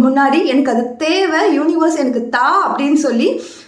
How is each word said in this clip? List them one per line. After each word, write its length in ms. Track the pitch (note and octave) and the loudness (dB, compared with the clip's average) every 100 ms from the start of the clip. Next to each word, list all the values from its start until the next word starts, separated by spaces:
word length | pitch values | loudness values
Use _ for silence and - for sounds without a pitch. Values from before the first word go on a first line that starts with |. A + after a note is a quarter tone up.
| C4 | 2
முன்னாடி, 380 | C4+ C4+ D#4+ | 2 2 2
"எனக்கு 260 | D#4+ C4 C4 | 0 0 0
அது 260 | A3+ - - | -2 -4 -4
தேவை, 640 | D#4 F#4 F#4 D#4+ G4+ C#4+ | -2 0 0 0 0 0
யூனிவர்ஸ் 380 | D4+ E4 D#4+ D#4 | 0 0 0 0
எனக்கு 300 | B3+ A#3 A3+ | -2 -2 -2
தா" 480 | B3 C4+ G4 F4+ - | 0 0 0 -2 -2
அப்படின்னு 180 | C#4+ | 0
சொல்லி 480 | D4+ C#4 A#3 E4 - - - | 2 0 0 0 -2 -8 -18